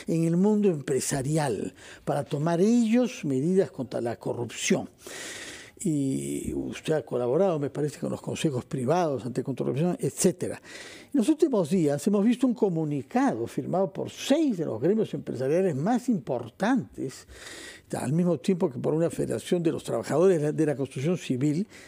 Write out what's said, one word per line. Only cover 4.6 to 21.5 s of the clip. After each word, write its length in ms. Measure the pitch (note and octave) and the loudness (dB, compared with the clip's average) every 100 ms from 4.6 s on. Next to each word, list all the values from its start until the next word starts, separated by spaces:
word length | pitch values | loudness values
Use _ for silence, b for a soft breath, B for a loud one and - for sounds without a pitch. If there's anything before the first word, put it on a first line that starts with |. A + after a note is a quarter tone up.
| - E3 G2+ - B B B B B B B B | 0 0 0 -12 B B B B B B B B
Y 720 | F#3 D3+ C3+ C#3 C#3 C#3+ - | -2 0 0 -2 -4 -6 -4
usted 380 | C#3 C3 A2+ - | -6 -6 -8 -2
ha 120 | D#3 - | -2 -2
colaborado, 520 | B2+ B2 C#3+ G3 D#3 | -2 0 2 2 2
me 120 | C#3+ | -2
parece, 300 | - D3 - | -2 -4 -4
con 100 | C#3 | -6
los 80 | A#2+ | -6
consejos 460 | - A#2 D#3+ B2+ - | -8 -2 -2 -2 -4
privados 600 | C#3 B2 E3+ E3+ C3 A#2 | -4 0 2 2 -2 -4
anticorrupción, 680 | A#2+ C3 B2 C#3+ C3+ F3 F3 | -6 -4 -4 -2 0 0 0
etcétera. 640 | D3 - F#3 - A#2 F#2+ B B B B B | -4 2 2 2 -4 -8 B B B B B
En 40 | C#4+ | 0
los 120 | A3 | 2
últimos 400 | D#4 E4+ A#3 D#3+ | 4 4 4 2
días 360 | F#3+ D3+ C#3+ - | 4 4 2 2
hemos 200 | G3+ G3+ | 4 4
visto 200 | A#3+ C4 | 4 2
un 80 | |
comunicado 920 | A#3 G#3 E3 D#3 D3 A#2+ B3 C#4 B2 A#2 | 2 2 2 0 -2 -2 2 2 2 -4
firmado 460 | - C3 E3 F#3+ | -4 -2 0 0
por 160 | - B2 | -2 -8
seis 480 | - - C#4+ D#4 F#3+ | -6 0 2 2 0
de 80 | C#3+ | -2
los 160 | A2 | 0
gremios 320 | D3 A3 F3 | 2 2 0
empresariales 600 | D3+ - B2+ C3 E3 F#3+ C3+ | -4 -6 -4 0 2 2 0
más 320 | E3+ B3 B3 | 0 0 0
importantes, 1160 | G#3 - B2 A#2 - G3 C4 A#2 - C3 - - B B B B B - - | -2 0 -4 -6 -4 0 0 -2 -6 -10 -10 -20 B B B B B -10 -6
al 140 | - | -2
mismo 260 | D#3+ F3+ E3 | 2 2 2
tiempo 300 | - F#3 F3 | 2 2 0
que 80 | B2 | 0
por 160 | C3 | 0
una 160 | D3+ E3 | 2 0
federación 540 | - C#3 A#2+ - F3+ | 0 -4 -4 0 0
de 80 | E3 | 2
los 140 | B2+ - | -2 -2
trabajadores 540 | A#2+ A2+ C#3 F#3 F3 | -4 0 4 6 4
de 20 | D3 | 2
la, 40 | |
de 140 | D3+ D#3 | 2 0
la 100 | C3 | 0
construcción 420 | C3+ - C#3+ F3+ | -4 -2 -2 -2
civil, 480 | - B2+ D3 | -2 0 2